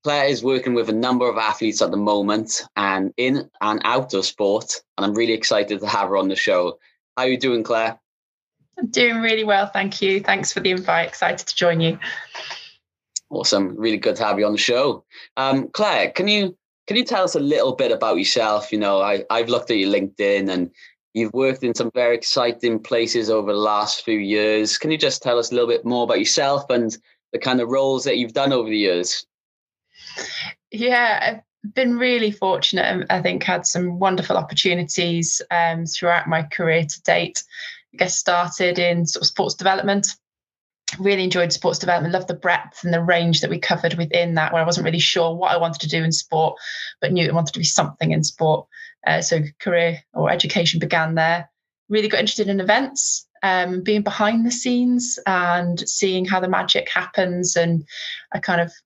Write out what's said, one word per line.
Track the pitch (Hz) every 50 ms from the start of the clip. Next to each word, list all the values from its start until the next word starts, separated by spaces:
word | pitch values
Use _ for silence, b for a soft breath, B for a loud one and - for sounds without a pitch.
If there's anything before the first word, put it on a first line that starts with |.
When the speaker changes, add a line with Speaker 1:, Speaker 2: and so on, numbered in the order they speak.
| _
Speaker 1:
Claire | 147 147 143 139
is | 139 139 117 113
working | 131 135 127 - 131 120
with | 120 110
a | 107 110
number | 110 120 127 127 123 127
of | 120 104
athletes | 110 110 107 107 - 113 110 104 -
at | 107 87
the | 95
moment | 101 101 104 104 104 98 101 107 107 110 110 - - - - _
and | 107 101 98 95 95 95 92 -
in | - 123 131 135 139 - - _ -
and | 101 107 107 104 -
out | 110 120 131 131 131 -
of | 98 92
sport, | - - - 104 98 101 110 - - - - _ _ _
and | - 98
I'm | 101 101
really | 110 120 117 110
excited | 110 - - 120 104 104 104 107 95
to | 104
have | 104 113 101 101 92
her | 101
on | 98 95
the | 95 95
show. | - - 104 95 90 90 87 85 b b b b b _ _ _
How | 127 131
are |
you | 131 131 127
doing, | 131 131 120 113 110
Claire? | - 120 113 113 110 - _ _ _ _ _ _ _ _ _ _ _ _ _ _ _ _
Speaker 2:
I'm | 370 247 214
doing | 233 254 247 240 233
really | 226 226 226 220 220 220
well, | 214 202 196 202
thank | 202 - 196 190 196 196 - 196
you. | 190 190 202
Thanks | 196 - 196 196 - - -
for | 185
the | - 185
invite. | 185 185 180 175 170 165 170
Excited | - - - 185 170 170 - -
to | - -
join | - 180 175 165 165
you. | 165 165 165 B B B B B B B B B B B B B B B B B _ _ _ _ _ _ _ - _ _
Speaker 1:
Awesome. | - 95 - - - 101 98 90 87
Really | 107 110 113 110
good | 101 - 113 101
to | - 113
have | 104 101
you | 98 104
on | 104
the | 107 104
show. | - 117 120 123 139 143 117 - _ B B B B B B
Um, | 131 135 135 135 135 135 -
Claire, | - - 214 208 170 113 95 -
can | - - 185
you, | 208 208 208 196 185 180 _ _ _ _ _ _
can | - 208
you | 240 247
tell | - 233 196 185
us | 175 -
a | 156
little | 143 143 151 143 113 131 127
bit | - 135 117
about | 113 110 110 110 95 87
yourself? | 98 - - 123 110 107 107 104 - -
You | 110
know, | 107 104 101 98 98
I, | 98 101 104 98 - -
I've | 110 117 117 117
looked | 123 113 - -
at | 120
your | 104 95 98
LinkedIn | 101 98 95 95 - - 104 98 101 101 98 98 92
and | 90 90 85 B B B B B B _ _ _
you've | 110 117 107 104
worked | 127 135 135 127 131 -
in | 120 113
some | - 120 113 _
very | 127 123 120 120
exciting | 117 - - - 135 123 120 120 - - 120 113
places | 110 110 - 131 117 117 113 - 120 110 107
over | 110 107 101 101
the | 104
last | 104 104 107 104 104 104 101 - - -
few | - 110 107
years. | 101 98 104 104 104 107 107 107 107 110 -
Can | - - 156
you | 156 151
just | 151 131 - - -
tell | 131 120 120
us | 117 -
a | 123
little | 120 120
bit | 117 117 117 -
more | 117 123 120 120
about | 117 117 95
yourself | 113 - - 165 143 139 139 143 139 -
and | 127 120 117 110 104 b b b b b b _ -
the | 117
kind | - 135 127 127
of | 120 117
roles | 131 135 135 135 135 127 127
that | 139 123
you've | 123 123 113 113
done | 143 139 139 135
over | 123 113 110
the | 110
years? | 107 101 95 90 87 90 - - - - _ _ _ _ _ _ _ _ _ _ _ _ B B B B B B B B B B B B B B _ _ _
Speaker 2:
Yeah, | - 214 233 254 247 240 240 226 214 - - - 226 220 _ _ _ _ -
I've | 208 -
been | 262 262 240 240
really | 233 254 247 247 240 220 214
fortunate | 208 - 196 190 180 - - - - 185 -
and | - 190 185 185 -
I | 185 180
think | 165 180 180 185 -
had | - 180 180 180
some | - - 175 180 180 175 180
wonderful | 190 190 185 185 160 - -
opportunities, | 185 160 - 160 - - 190 175 175 175 - - - 175 170 170 170 165 160 - - - _
um, | 180 170 170 165 165 165 170
throughout | 160 - - 180 170 170 170 -
my | 160 165 160 160
career | 151 - - 175 165 160 165 165
to | 147 - -
date. | _ - 170 175 175 - - - - B B B B B B B B _ -
I |
guess | - 185 185 -
started | - - - 175 175 175 170 - - 190 180 175
in | 180 175 175 170 170 170
sort | 160 - - -
of |
sports | - - - 185 180 -
development. | - 180 190 190 190 - 202 202 202 202 - - _ _ _ _ _ _ _ _ _ _ _ _ _ _ - - 151
Really | 190 196 202 190 185
enjoyed | 185 180 180 175 170
sports | 170 - - 170 165 -
development, | - 175 175 175 160 170 175
loved | 185 185 -
the | 170
breadth | - - 180 175 - - - - - -
and | 175 170
the | 170 170
range | 175 175 170 170 170 165 151
that | - 160
we | - 165
covered | - - 175 170 - 170 175
within | 170 170 151 - 175 175 170 165
that, | 160 156 - 170
where | 165
I | 160
wasn't | 170 165 185 170
really | 165 165 165
sure | 160 - - 185 165 165 165
what | 170 185 -
I | -
wanted | 170 170 165 156 151
to | - 156
do | 160 165 160
in | 165
sport, | 156 - - _ 165 156 160 156 - B B B B B B B B _
but | - -
knew | 185 180 165
I | - 156
wanted | 165 160 147 -
to | -
be | 165
something | - - - 160 147 - _ 165 160
in | 156 156 156
sport. | - - - 165 156 156 - - B B B B B B B -
Uh, | - 160 160
so | 160 - 170 160 151 147 - _
career | - 202 175 170 170 170 170 156 _ _ _
or | 160 151 -
education | 180 - - 151 - 196 170 165 - 165
began | 160 151 - 165 160 160 160
there. | 165 160 165 170 175 165 _ _ _ _ _ _ _ _ _
Really | 208 220 208
got | 214 - -
interested | 220 208 - - 208
in | 190 196 196
events, | 185 196 208 247 277 269 277 - - - - - - _ _ - -
um, | 196 185 185 180 180 185 185 180
being | 220 208 214
behind | 202 208 - - 214 208 226 233 226
the | 240
scenes | 247 - - 254 247 247 247 247 247 247 247 - - - -
and | 202 190 180 175 175 175 175 175 175 175 170 -
seeing | - - - - 190 185 185 185
how | 185 190 185
the | 185 185
magic | 185 185 185 180 - - - -
happens. | - 185 180 - - - 185 180 180 180 180 175 -
And | 175 170 170 170 160 147 B B B B B B B B B -
I | 151
kind | - - 175 170
of | 170 170 - - _